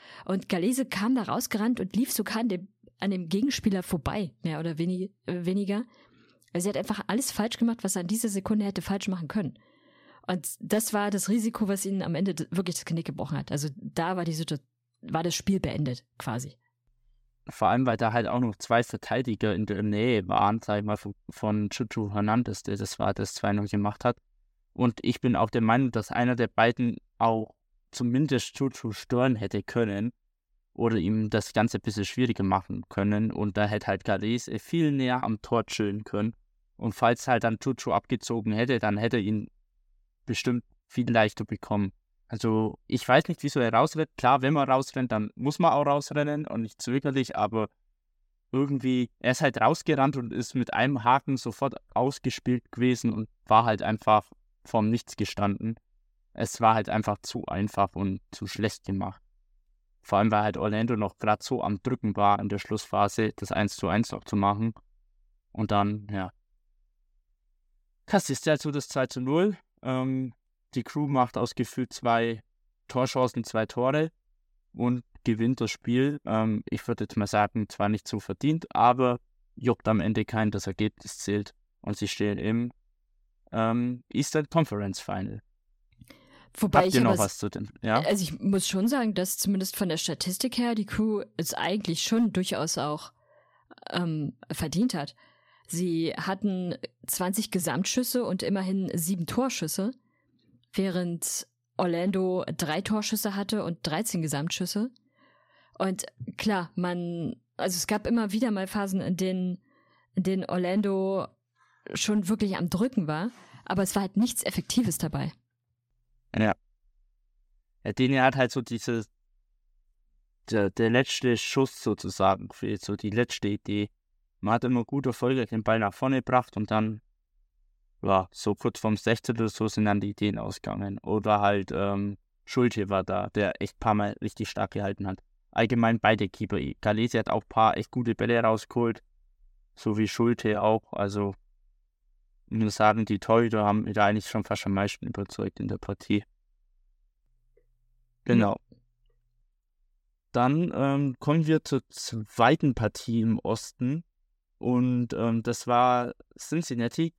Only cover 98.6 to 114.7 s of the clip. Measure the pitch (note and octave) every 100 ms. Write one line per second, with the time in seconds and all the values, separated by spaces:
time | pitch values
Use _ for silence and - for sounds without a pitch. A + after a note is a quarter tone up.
98.6 | F#3 G3 F#3 F3 D#3+ F#3+ D#3+ - C4 -
99.6 | D#3+ - G3 - _ _ _ _ _ _
100.6 | _ - F#3+ F3+ F3 E3+ - - - _
101.6 | _ - F#3 E3+ F3+ F#3+ F#3 F#3 - D#3+
102.6 | D3+ D#3 G3+ G#3+ G#3 G#3+ G#3 G3 G3+ G#3+
103.6 | E3+ E3 - D#3 A3 F3+ D#3+ C#3 D#3 -
104.6 | F3+ G3+ A#3+ - _ _ _ _ _ _
105.6 | _ - F#3+ F#3+ - - - - G#3+ G3
106.6 | F3 - F3+ F3 F3 E3+ D#3+ - _ -
107.6 | F#3+ F3+ - G#3+ - A#3 G#3+ G#3+ A#3+ G3+
108.6 | F#3+ G#3+ G3 F#3+ - F3+ F#3 F#3 F#3 F3+
109.6 | _ _ _ _ _ - F#3 F#3+ - F3+
110.6 | F3+ G3 G3+ F#3+ F#3+ G3 - _ _ _
111.6 | _ _ - - - G#3 F3+ A3 G#3 F#3+
112.6 | E3+ F3+ B3+ - D#3 D3+ G#3+ - - -
113.6 | - F#3+ F#3+ G3+ G3 G3 A#3+ - - F#3
114.6 | -